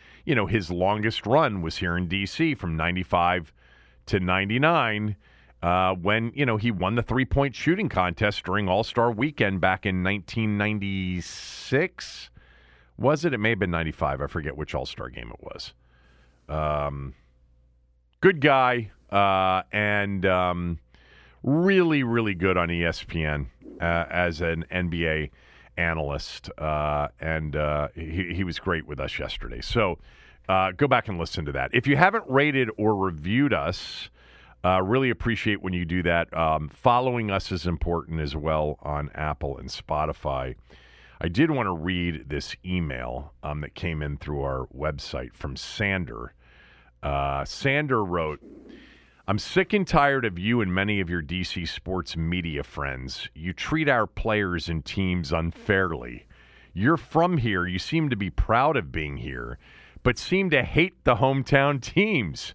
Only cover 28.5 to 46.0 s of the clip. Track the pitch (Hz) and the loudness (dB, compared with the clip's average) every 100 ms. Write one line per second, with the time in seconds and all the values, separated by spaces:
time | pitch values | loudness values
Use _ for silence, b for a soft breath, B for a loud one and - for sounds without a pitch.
28.5 | 80 - 85 78 71 67 - 69 - 60 | -4 -2 -2 -4 -6 -6 -6 -8 -8 -10
29.5 | 60 - 113 101 82 b b b b - | -10 -2 0 2 0 b b b b 0
30.5 | 92 95 90 139 127 110 90 82 - 73 | 2 2 2 2 2 0 -4 -4 -6 -4
31.5 | 67 67 120 135 139 180 220 160 131 147 | -4 0 0 2 4 4 4 0 2 4
32.5 | 135 120 107 107 104 95 80 80 117 143 | 2 0 0 2 2 0 -2 0 2 4
33.5 | 95 73 90 - - - b b b b | 2 0 -4 -8 -12 -14 b b b b
34.5 | b 90 92 92 127 131 110 120 110 110 | b 2 2 4 2 2 0 0 0 0
35.5 | 101 92 90 85 90 87 85 82 80 80 | -2 -2 -2 0 0 2 2 0 0 2
36.5 | 78 76 - 127 120 131 123 107 98 - | 2 -2 0 2 4 2 -2 -2 -2 -2
37.5 | 92 87 82 87 85 - 80 73 76 76 | -4 -2 -2 0 -2 -2 -4 -4 -4 -2
38.5 | 78 76 73 73 73 73 - 76 76 71 | 0 0 -4 -6 -6 -6 -6 -6 -4 -6
39.5 | 65 65 - - 76 76 76 71 67 65 | -8 -10 -12 -4 -2 -2 -4 -4 -4 -6
40.5 | 64 b b b b b b 85 87 160 | -10 b b b b b b -2 2 2
41.5 | 143 104 87 82 90 87 78 65 76 - | 2 0 -2 -2 0 -2 -4 -6 -8 -8
42.5 | - 90 92 80 64 62 62 71 - 73 | -10 -4 -2 -2 -4 -6 -8 -10 -12 -8
43.5 | 73 73 - 95 78 73 71 - 71 69 | -8 -8 -6 -6 -4 -4 -6 -6 -4 -4
44.5 | 65 64 65 73 73 - 67 64 - 76 | -4 -8 -6 -6 -6 -8 -10 -10 -10 -10
45.5 | 67 - - 101 95 | -10 -10 -4 -2 -2